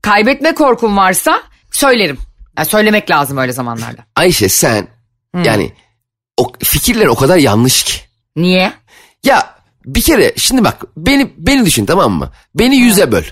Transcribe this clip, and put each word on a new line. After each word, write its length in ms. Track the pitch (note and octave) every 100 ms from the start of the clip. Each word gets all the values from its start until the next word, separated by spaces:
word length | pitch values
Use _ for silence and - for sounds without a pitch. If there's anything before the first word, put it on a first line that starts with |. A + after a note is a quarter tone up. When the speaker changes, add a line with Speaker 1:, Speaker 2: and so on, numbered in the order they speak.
Speaker 1:
kaybetme 540 | - G3+ A3 C#4 D4+ D#4+
korkum 420 | C#4+ A#3 A3 G3+
varsa 440 | F#3 F#3 - F#4+ - _ _
söylerim. 460 | - C#4 B3 D#3 C3+ - _ - -
Yani 100 | D#3
söylemek 440 | G#3+ G#3+ G#3 G#3
lazım 260 | D#3+ C#3 C3+
öyle 140 | B2+
zamanlarda. 500 | B2 B2 A2+ A2+ A#2+ _ -
Speaker 2:
Ayşe 340 | F3+ E3 G2
sen 380 | - D3+ G#2+ - _ _ _ _ F3
Speaker 1:
Hı. 60 | D#3+
Speaker 2:
yani 260 | G#2+ C#2+ - _ _ _ _ _ -
o 140 | A#2+ -
fikirler 420 | - - - G#3+ F#3
o 100 | A#2
kadar 220 | C3+ F3+
yanlış 460 | C3+ G#2 B2+ -
ki. 100 | - - - _ _ -
Speaker 1:
Niye? 380 | F3+ F#3 F#3 - _ - _ _ B3+
Speaker 2:
Ya 300 | A#3+ - _ _ _ -
bir 160 | C3+
kere 320 | - D#3+ C#3 -
şimdi 260 | - B3+
bak 200 | E3 - - -
beni, 340 | F3 C#4 A3 -
beni 280 | E3 C#4 G3+
düşün, 200 | A#2+ G2+
tamam 260 | F3+ C3+
mı? 200 | F2 C2+ - _ -
Beni 200 | A#3+ C4+
yüze 340 | A#3+ G3 D#3+
böl. 120 | G2 D2+